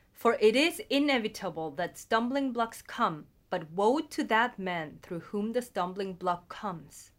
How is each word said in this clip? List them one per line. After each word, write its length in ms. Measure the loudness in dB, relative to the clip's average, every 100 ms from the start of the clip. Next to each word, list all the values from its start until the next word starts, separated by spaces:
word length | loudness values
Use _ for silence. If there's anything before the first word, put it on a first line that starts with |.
| _
for 220 | -2 0 6
it 140 | 6
is 280 | 6 4 0 -2
inevitable 840 | 2 4 2 0 -4 -8 -6 -6
that 260 | -4 -6 -6
stumbling 540 | 0 2 2 0 -2
blocks 280 | 0 -2 -4
come, 460 | -14 0 0 0 -10 _ _
but 220 | -6 -4
woe 260 | 2 4 4
to 240 | 0 -4
that 340 | 2 2 2 -2
man 420 | -4 -4 -6 -10
through 180 | -12 -10 -6
whom 220 | -6 -2
the 100 | -4
stumbling 500 | -4 -4 -4 -4 -8
block 360 | -4 -2 -2 -6
comes. 640 | -10 -8 -8 -12 -20 -20